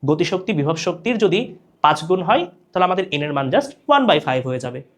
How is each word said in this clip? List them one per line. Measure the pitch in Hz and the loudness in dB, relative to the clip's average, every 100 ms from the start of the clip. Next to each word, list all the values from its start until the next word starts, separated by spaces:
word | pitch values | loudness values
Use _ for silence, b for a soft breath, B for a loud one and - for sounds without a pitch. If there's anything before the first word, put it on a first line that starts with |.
গতিশক্তি | 135 151 175 185 185 180 | 0 0 2 -2 -2 -2
বিভব | 143 165 - | 0 -2 -2
শক্তির | 170 226 233 | -4 -2 2
যদি | 208 185 247 - _ _ | 2 2 -2 -10 _ _
পাঁচ | 147 151 160 | 2 2 0
গুণ | 185 175 | -2 2
হয়, | 247 349 - _ | 0 0 -12 _
তাহলে | 185 180 | -2 0
আমাদের | 185 185 147 | 0 -2 -4
এন | 147 | -2
এর | 143 | -2
মান | 135 185 | 0 0
just | 277 - - 285 | -2 -10 0 2
one | 254 | 4
by | 156 143 | 2 2
five | 131 127 | -2 -2
হয়ে | 127 131 | -6 -6
যাবে। | 123 139 | -10 -16